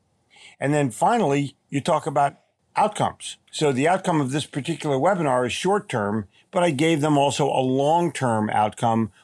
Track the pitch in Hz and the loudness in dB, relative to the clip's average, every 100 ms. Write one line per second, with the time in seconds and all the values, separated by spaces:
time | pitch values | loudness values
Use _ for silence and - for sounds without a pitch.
0 | _ _ _ - - - 139 151 139 - | _ _ _ -20 -20 -6 -2 0 0 0
1 | 180 233 156 139 139 - - 143 180 156 | 0 2 2 0 -2 -10 -8 -4 0 -2
2 | 160 143 143 - _ _ _ - 208 - | 0 0 0 -2 _ _ _ 0 0 0
3 | 117 - - - _ - 151 127 156 185 | -4 -4 -16 -16 _ -2 0 2 2 2
4 | 190 160 127 143 - 147 131 151 151 135 | 0 0 0 -4 -6 -8 -6 -6 -2 0
5 | 170 190 147 127 123 - 185 202 202 120 | 0 0 0 0 0 -2 -2 -2 -2 -4
6 | 101 110 101 _ _ 185 175 135 160 156 | -2 -4 -6 _ _ 0 0 2 2 2
7 | 151 143 139 - 135 135 131 131 143 170 | 2 2 2 0 0 0 0 2 2 2
8 | 170 - 127 110 107 107 107 - 117 113 | 0 -2 0 0 0 0 0 0 0 0
9 | 110 _ | -2 _